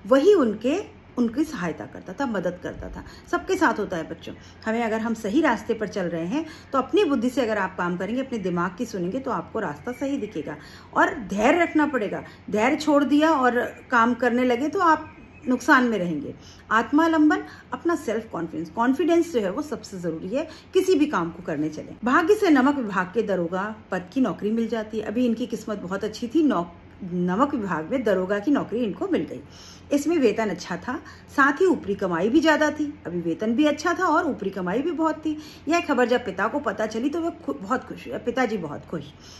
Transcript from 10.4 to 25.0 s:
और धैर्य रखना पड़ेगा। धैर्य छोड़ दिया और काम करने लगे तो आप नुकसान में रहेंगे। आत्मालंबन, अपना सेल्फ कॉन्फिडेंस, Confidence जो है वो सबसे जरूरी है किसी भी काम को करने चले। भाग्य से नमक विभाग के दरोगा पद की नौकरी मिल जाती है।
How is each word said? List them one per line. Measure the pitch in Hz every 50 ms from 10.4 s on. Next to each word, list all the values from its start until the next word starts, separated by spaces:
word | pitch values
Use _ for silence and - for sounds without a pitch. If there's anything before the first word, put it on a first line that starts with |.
| 147 170 147 147 - - - - - - -
और | - 320 339 -
धैर्य | - 220 175 196 202 214 262 320 349 339
रखना | - - 311 302 -
पड़ेगा। | 262 247 208 180 175 156 139 - - - - -
धैर्य | - 208 214 254 302
छोड़ | 302 - - 294 285 285
दिया | 240 285 294 302 320
और | 320 277 254 247 233 240 - - - - - -
काम | 262 233 226 233 247
करने | 240 254 247 226 247 254
लगे | 254 240 233 285 311
तो | 302 403
आप | 359 330 311 311 - - - - - - - - - 240
नुकसान | 254 247 - - - 262 247
में | 240 226 196
रहेंगे। | 175 175 165 147 - - - - - - - - - -
आत्मालंबन, | 208 220 233 - - 294 330 330 320 320 302 302 359 381 403 - - - - - -
अपना | - - 339 349
सेल्फ | - - - 208 - - -
कॉन्फिडेंस, | - 170 170 165 - 151 165 -
Confidence | - - 233 254 262 - 349 302 339 339 330 - -
जो | 240
है | 208 180
वो | 196 254
सबसे | 302 - 240 - - - - 185
जरूरी | 175 175 160 160 165 185
है | 208 277 330 320 - - - - -
किसी | 370 - - 370
भी | 285 294
काम | - - 190 170 170
को | 165 - -
करने | - 160 143 151 156
चले। | 156 - - - - - -
भाग्य | 233 269 320 349 320 415
से | 427 415 359
नमक | 302 269 247 277 294
विभाग | 277 240 202 190 196 180
के | 180 - 233 214
दरोगा | 190 190 180 170 165 185 185 196 214 220 - - -
पद | 202 185 180 - -
की | 269
नौकरी | 254 214 165 - 190 208
मिल | 220 226 233 226
जाती | 233 226 214 214 -
है। | 220